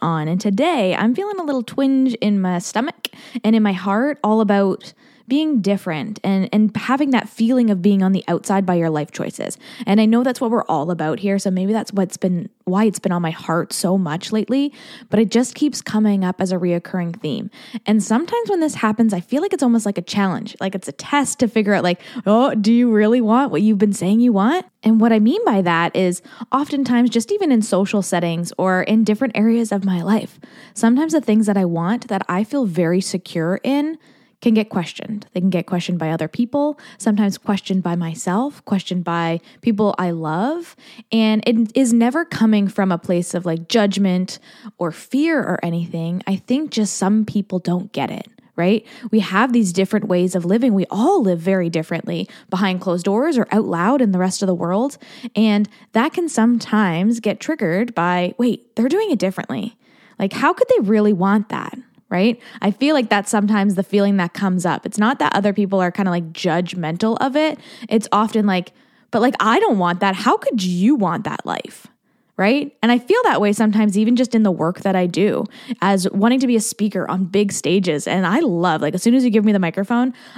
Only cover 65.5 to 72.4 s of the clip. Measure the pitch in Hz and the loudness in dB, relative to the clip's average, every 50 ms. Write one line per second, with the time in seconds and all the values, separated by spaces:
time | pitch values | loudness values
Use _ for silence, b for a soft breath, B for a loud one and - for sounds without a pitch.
65.5 | 196 214 202 185 196 190 185 175 - - 196 185 175 175 165 160 165 - - 180 | 0 0 -2 0 0 0 0 0 -2 -2 -2 -2 -2 -2 -4 -6 -8 -6 -2 -2
66.5 | 160 175 180 170 - 180 160 156 165 175 220 220 220 - - 269 254 302 311 311 | 0 0 -2 -4 -6 -6 -6 -4 -4 -2 -2 -2 0 0 -2 0 0 0 0 0
67.5 | 302 B B B B B 240 B 214 226 208 - - 202 226 220 - 220 202 202 | -2 B B B B B -6 B -2 -2 0 0 0 0 2 2 0 0 0 2
68.5 | 185 180 180 - b b b b b b b b - 226 226 269 - - - 214 | 0 0 -2 -6 b b b b b b b b 0 2 2 2 2 2 2 2
69.5 | 233 370 440 415 254 190 180 175 175 180 202 196 190 185 208 240 339 - - 554 | 2 4 2 2 2 2 2 0 0 0 0 -2 -2 0 2 0 0 2 0 -2
70.5 | 285 214 185 180 180 175 190 240 302 247 196 165 165 - - 151 - - - - | -2 -2 -2 -2 0 2 2 2 2 2 0 0 -2 -4 -4 -6 -8 -8 -6 -6
71.5 | - - - - - - - - _ _ _ _ _ _ _ _ _ - | -6 -6 -8 -12 -16 -20 -20 -20 _ _ _ _ _ _ _ _ _ -2